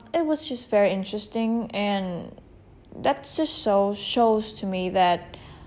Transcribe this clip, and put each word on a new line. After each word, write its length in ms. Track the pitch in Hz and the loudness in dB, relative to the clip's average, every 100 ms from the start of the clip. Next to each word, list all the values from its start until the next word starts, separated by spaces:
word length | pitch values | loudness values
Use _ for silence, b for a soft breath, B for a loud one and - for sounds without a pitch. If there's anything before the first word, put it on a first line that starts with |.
| - | -4
it 120 | 339 311 | -2 0
was 220 | 302 - | -2 -4
just 220 | 240 - | -10 0
very 220 | 208 202 | 4 4
interesting, 800 | 190 190 208 214 226 226 233 220 | 2 -4 -8 -6 -2 0 -2 -2
and 600 | - 208 202 190 175 - - - - - - - - | -4 -2 -2 -4 -6 -10 -16 -20 -20 -20 -20 -20 -4
that 220 | - 285 | -2 -2
just 360 | - - 302 - | -4 -4 -4 -2
so, 340 | 220 196 202 | 2 4 2
shows 600 | 208 - - 226 220 214 - | 0 -2 4 4 4 0 -6
to 100 | 196 | -6
me 240 | 185 185 | -4 0
that 460 | 185 180 175 - B B B | 4 4 4 -2 B B B